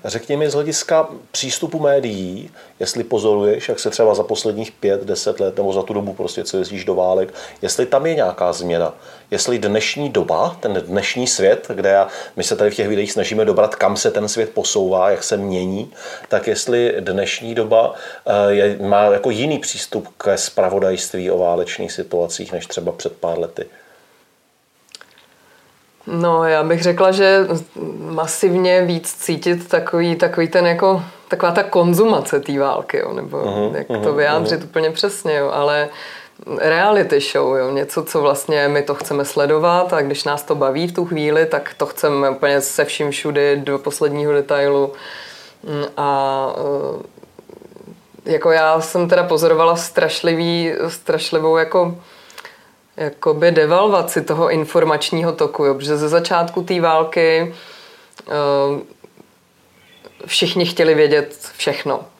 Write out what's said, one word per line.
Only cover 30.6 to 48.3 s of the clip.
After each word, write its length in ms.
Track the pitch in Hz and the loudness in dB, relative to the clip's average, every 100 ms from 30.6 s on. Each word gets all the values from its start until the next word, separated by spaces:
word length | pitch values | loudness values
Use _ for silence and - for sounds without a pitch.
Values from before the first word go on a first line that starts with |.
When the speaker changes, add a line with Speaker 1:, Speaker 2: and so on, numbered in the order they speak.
| 175 | 2
Speaker 2:
jako, 360 | 170 190 190 180 - - | 4 2 2 -2 -16 -8
taková 240 | 180 175 | -2 2
ta 120 | 170 | 2
konzumace 760 | 190 185 175 175 220 175 127 143 | 2 2 4 4 4 2 0 -2
té 200 | 143 139 | -2 -2
války, 380 | 139 - - - | 0 -2 -4 -4
jo, 160 | - | -4
nebo 240 | - 127 - 101 | -6 -6 -6 -4
Speaker 1:
Mhm, 300 | 101 104 73 | -2 -2 -2
Speaker 2:
jak 140 | - | -4
Speaker 1:
mhm, 140 | 113 | -2
Speaker 2:
to 100 | 104 | 0
vyjádřit 460 | 147 147 156 214 - | 2 2 2 0 -4
Speaker 1:
mhm. 100 | 147 | -4
Speaker 2:
úplně 220 | 165 160 | -2 -2
přesně, 440 | 160 202 196 170 147 | 0 -4 -2 -2 0
jo, 140 | 143 | 0
ale 360 | 139 143 147 147 - - - - - - 113 | 0 0 0 -2 -6 -18 -18 -20 -20 -10 -2
reality 600 | 156 165 202 208 185 147 | 2 4 4 4 4 2
show, 380 | 143 - 135 135 | 2 0 0 0
jo, 140 | 127 | 0
něco, 320 | 139 139 - | -2 -2 -4
co 180 | - 160 | -2 0
vlastně 460 | 143 143 - 151 143 | 0 0 0 0 2
my 160 | 143 | 0
to 120 | 143 139 | -2 -4
chceme 300 | - 143 139 | -4 -4 -2
sledovat 680 | - 143 156 170 175 180 | 0 2 4 4 2 2
a 80 | 160 | 0
když 220 | 139 143 | 0 -2
nás 200 | 147 147 | -4 -4
to 120 | - 147 | -2 0
baví 320 | 135 135 175 | 0 0 -2
v 40 | |
tu 140 | 175 170 | -2 -2
chvíli, 400 | 160 151 156 160 | -2 2 2 2
tak 280 | 151 - - | 0 -4 -6
to 80 | 147 | -6
chceme 440 | - 151 143 139 | 0 0 2 0
úplně 320 | 135 143 139 | 2 2 2
se 240 | 135 - 143 | 0 -2 -2
vším 260 | - 147 | -2 -4
všudy 500 | 139 151 143 143 143 | -2 -2 0 2 2
do 160 | 139 139 | -2 -4
posledního 540 | 143 143 151 143 147 | -4 -2 -2 0 0
detailu. 600 | 143 143 143 139 139 139 135 - - - - - - | 0 0 0 2 2 0 -4 -16 -18 -18 -20 -20 -16
Mm, 220 | 175 147 143 - | -8 -6 -6 -4
a, 500 | 143 139 135 135 135 - 143 143 139 - - - - - - - - - - - _ - | -2 0 0 -2 -4 -4 -4 -2 -4 -8 -14 -20 -20 -20 -20 -20 -20 -20 -20 -20 _ -14
eh, 60 | - | -2